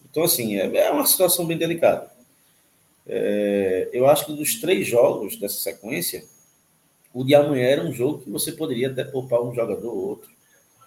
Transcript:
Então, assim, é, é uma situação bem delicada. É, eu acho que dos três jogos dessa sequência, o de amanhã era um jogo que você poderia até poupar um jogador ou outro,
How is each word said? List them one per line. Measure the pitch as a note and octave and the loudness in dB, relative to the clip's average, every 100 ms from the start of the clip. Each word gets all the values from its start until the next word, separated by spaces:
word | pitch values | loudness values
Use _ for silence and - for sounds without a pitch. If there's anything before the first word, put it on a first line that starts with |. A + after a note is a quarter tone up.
| _ | _
Então, | D3+ | -2
assim, | E3 - A2 G2+ | 0 0 -2 -2
é, | - F#2 | 0 2
é | - | 2
uma | D4 C4+ | 2 2
situação | - F3+ F3+ E3 | 4 2 2 -2
bem | E3 | -2
delicada. | E3 E3 A2+ F2 - _ _ _ _ _ _ _ _ _ - | -2 2 2 2 -4 _ _ _ _ _ _ _ _ _ -6
É, | G#2+ G#2 G#2 G#2 G2+ F#2+ F#2 F#2 | -2 0 0 0 2 2 0 0
eu | A#2+ C3+ | 2 4
acho | D3 - | 4 0
que | |
dos | D4 - - | -6 -6 -4
três | D#3 G3+ G2+ | 0 0 2
jogos | A#2 C#3 - G2 - | 4 4 2 -6 -8
dessa | G2+ - | -8 -6
sequência, | - - G#2 E3 F3 - - _ _ _ _ _ _ _ _ | -8 -10 -8 -6 -6 -8 -14 _ _ _ _ _ _ _ _
o | B2 | -4
de | C3 | 6
amanhã | C#3+ C#3+ C3+ B2 | 6 6 2 2
era | D3 | 2
um | E3 | 0
jogo | A2+ C3+ C#3+ | -2 -2 -2
que | - | -8
você | D3+ D#3 | -8 -6
poderia | - D3+ A#2 C3+ | -6 -6 -2 -4
até | C3 | -4
poupar | C3 C3 B2+ A#2+ | -6 -8 -2 0
um | A#2+ | 0
jogador | B2 G#2+ F#2 A2+ | -4 -4 -4 -6
ou | G2+ G2 | -6 -6
outro, | - - _ _ _ _ _ | -8 -14 _ _ _ _ _